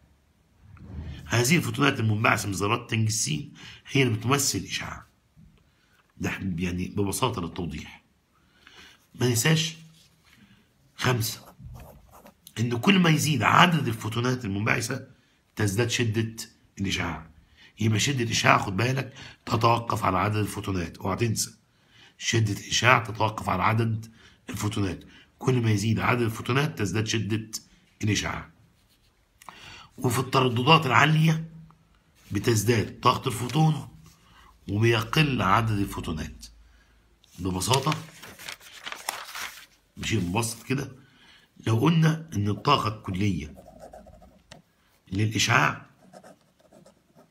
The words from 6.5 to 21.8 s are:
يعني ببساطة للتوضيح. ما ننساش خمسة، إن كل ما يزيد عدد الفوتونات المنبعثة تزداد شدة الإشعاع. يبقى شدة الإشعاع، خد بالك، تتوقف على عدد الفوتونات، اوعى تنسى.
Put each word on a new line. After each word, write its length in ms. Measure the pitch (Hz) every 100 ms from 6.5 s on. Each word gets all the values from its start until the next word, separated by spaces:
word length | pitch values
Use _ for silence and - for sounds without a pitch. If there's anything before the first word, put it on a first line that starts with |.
| 85
يعني 300 | 90 90 92
ببساطة 540 | 104 98 - 123 101
للتوضيح. 640 | 82 - 82 73 - - _ _ _ _ _ _ - - - - _ -
ما 120 | 123
ننساش 480 | 113 156 160 - - - - _ _ _ _ - _ _ _ _ -
خمسة، 580 | 127 120 113 - - - - - - - - - - _ - -
إن 180 | 117 117
كل 220 | 190 190
ما 100 | 165
يزيد 340 | 147 143 131
عدد 440 | - - 185 160 117
الفوتونات 580 | 113 113 113 123 127 98
المنبعثة 640 | 101 110 131 - 135 - - _ _ _ -
تزداد 320 | 101 95 117
شدة 460 | - 113 110 113 - - _ _ -
الإشعاع. 500 | 95 90 85 78 82 - _ _ - -
يبقى 200 | 110 107
شدة 240 | - 131
الإشعاع، 340 | 117 - - 123
خد 200 | 107 98
بالك، 360 | 120 131 107 - - - -
تتوقف 580 | 117 117 117 - 110
على 140 | 101 92
عدد 180 | 101 107
الفوتونات، 640 | 101 104 95 92 82 -
اوعى 180 | 98 95
تنسى. 400 | 117 110 - - _ _